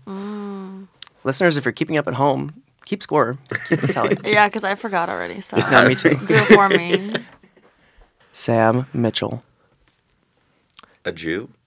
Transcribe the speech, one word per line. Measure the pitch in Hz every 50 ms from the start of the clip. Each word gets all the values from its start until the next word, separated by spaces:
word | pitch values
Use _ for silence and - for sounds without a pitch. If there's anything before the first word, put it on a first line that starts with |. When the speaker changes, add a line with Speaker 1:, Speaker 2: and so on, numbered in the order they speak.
| -
Speaker 1:
Mm. | - 190 196 196 208 208 208 202 202 196 196 190 190 190 190 196 - _ - - - _ _ -
Speaker 2:
Listeners, | 131 135 - 190 170 156
if | 147 127
you're | 123 110
keeping | - 160 151 160
up | 151 143
at | - 123
home, | 123 139 143 131 135 139 147 160 - _ _ _ _ -
keep | - 208 196 -
score. | - 156 151 123 113 131 135 - - 123 - -
Keep | - 170 - -
us | 139 -
tally. | - - - 202 -
Speaker 1:
<laughs> | -
Yeah, | 208 214 208 214 202
'cause | 208 220 208
I | 190 196
forgot | 196 - 220 196 175 170 -
already, | 98 90 90 87 87 196
so | 190 - -
Speaker 2:
No, | - - - 139 107 -
me | 123 131
too. | - - 165 147 131 -
Speaker 1:
do | - 160
it | 143 -
for | - 214 202 196 196
me. | - 170 170 175 180 185 196 208 226
Speaker 2:
<laughs> | 233 233 - - _ _ _ _ _ _ _ _ _ _ _ _ _ _ _ _ _ _ _
Sam | - - - - 117 113 110 113 113 123 131 - -
Mitchell. | 127 117 110 - - - - 113 120 - _ _ _ _ _ _ _ _ _ _ _ _ _ _ _ _ _ _ _ _ _ _ _ _ _ _ - - - _ _ -
Speaker 3:
A | 92
Jew? | 82 80 82 80 85 98 120 - _ _ _